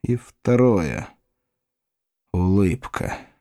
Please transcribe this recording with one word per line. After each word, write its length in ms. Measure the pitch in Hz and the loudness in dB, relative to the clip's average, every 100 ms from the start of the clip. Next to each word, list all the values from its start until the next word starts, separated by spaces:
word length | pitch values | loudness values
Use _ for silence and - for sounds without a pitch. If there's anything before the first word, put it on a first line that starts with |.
И 140 | - 123 | -4 -6
второе. 920 | - _ - 120 127 104 78 58 - _ _ _ _ _ _ _ _ _ _ _ _ | -6 _ 0 4 4 2 -2 -6 -10 _ _ _ _ _ _ _ _ _ _ _ _
Улыбка. 840 | 90 90 98 95 78 - - - - - _ | -2 2 2 2 0 -8 -8 -8 -8 -14 _